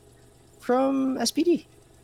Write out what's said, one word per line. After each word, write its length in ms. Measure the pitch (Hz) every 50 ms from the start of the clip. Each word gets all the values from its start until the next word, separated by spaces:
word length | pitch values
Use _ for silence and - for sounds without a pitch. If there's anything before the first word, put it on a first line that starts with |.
| - - - - - - _ _ _ - - -
from 560 | - - 247 254 269 269 269 269 269 262 262
S 140 | 233 233 -
P 120 | - 294
D. 240 | 320 349 330 - - - - - - _ - -